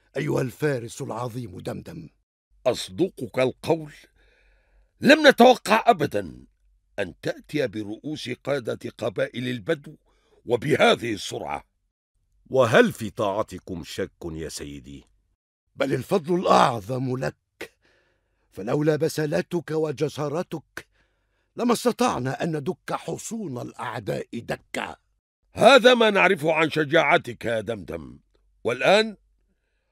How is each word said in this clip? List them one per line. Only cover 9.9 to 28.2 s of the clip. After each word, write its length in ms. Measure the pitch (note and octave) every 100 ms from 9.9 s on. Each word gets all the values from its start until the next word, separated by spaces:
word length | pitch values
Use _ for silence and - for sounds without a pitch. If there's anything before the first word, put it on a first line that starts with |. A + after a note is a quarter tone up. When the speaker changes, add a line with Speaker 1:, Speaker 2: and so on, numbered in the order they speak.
| D3+ _ _ _ _ -
Speaker 2:
وبهذه 680 | A#2 D3 C3+ A#3 G#3 A#2
السرعة. 500 | G2+ - A#2+ D2+ D2 - _ _ _ _ _ _ _ -
Speaker 3:
وهل 420 | C3 A#2 D#3 A#3+
في 180 | - G#2+
طاعتكم 720 | - G#2 G2+ - F2+ - F2
شك 420 | D2+ - F#2+ _ E2+
يا 240 | D#2+ D2+
سيدي؟ 560 | - D2+ C#2+ B1+ C#2 - _ _ _ _ _ _ -
Speaker 1:
بل 180 | C#3
الفضل 420 | C#3 A#2 F#3+ D3 F3+
الأعظم 800 | F#3 F#3 E3+ A#2 F#2+ B2+ C3 B2+
لك، 560 | D3+ - _ _ - _ _ _ _ _ _ _ _
فلولا 440 | - G#2 D3 D3+ D3+
بسالتك 760 | D#3 - D3+ E3+ - F3 C#3+
وجسارتك 1160 | D#3 D#3 C3 D3+ - D3 D3+ F3+ D#3+ - - - _ _ _ _ _ _ -
لما 180 | A#3+
استطعنا 680 | A3+ A#3+ - A#3+ C#3+ B2+ -
أن 140 | F3 D#3
ندك 360 | C#3+ E3+ -
حصون 680 | D3 - D3 - A3+ F#3 A#2+
الأعداء 680 | B2 - A#2+ A#2 G2 C#3 -
دكا. 640 | A#2+ G2+ - _ - G#2 - _ _ _ _ _
Speaker 2:
هذا 400 | F3+ A3 C4+ A#3
ما 160 | B3 A3
نعرفه 440 | G3 F3+ F3+ D#3
عن 160 | D#3 D#3+
شجاعتك 760 | D3+ D3 D#3+ C#3+ E3 B2 A2 A2
يا 160 | A2+
دمدم، 580 | G#2+ A2 D#2+ E2 C2+ C#2